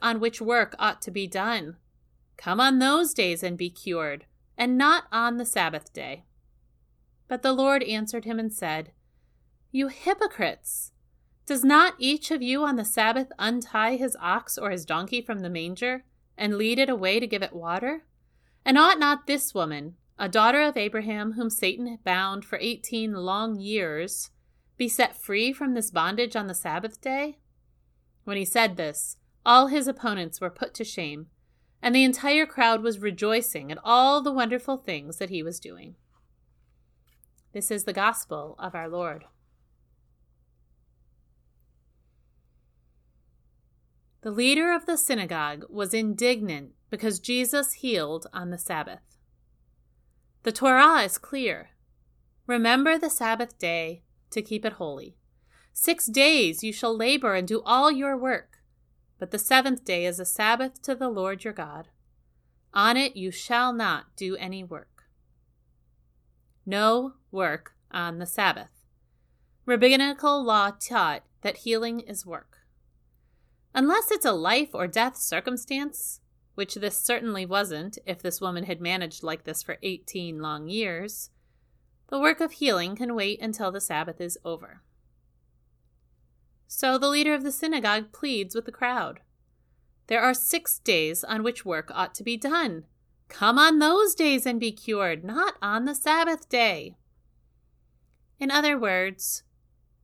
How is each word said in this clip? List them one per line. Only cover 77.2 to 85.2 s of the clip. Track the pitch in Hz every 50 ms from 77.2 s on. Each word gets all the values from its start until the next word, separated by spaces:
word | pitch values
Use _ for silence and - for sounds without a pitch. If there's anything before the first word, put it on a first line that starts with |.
| 233 233 208 190 185
wasn't | 175 190 202 202 185 160 151 165 196 220 - -
if | - 180 -
this | - 180 170 -
woman | 196 185 175 175 175
had | 180 180 165
managed | 175 175 185 185 180 160 - - -
like | 160 160 165 -
this | - 156 - -
for | - 170 -
eighteen | - 196 185 170 - - - 190 175 170 160 156
long | 156 156 151 151 151 160
years, | 190 220 220 190 170 165 190 214 214 - - - _ _ _ _ _ _ _ _ _ _ _ _ _ _ _ _
the | - 277
work | 277 311 320 -
of | 330 311
healing | - - 294 277 214 180 170 180 202 214
can | 247 240 240
wait | 226 196 202 208 -
until | - 220 214 - 220 190
the | 185 196
Sabbath | 196 - 165 151 160 170 165 -
is | 175 170 170 - -
over. | 170 165 160 - 95 - - _ _ _ _ _ _ _ _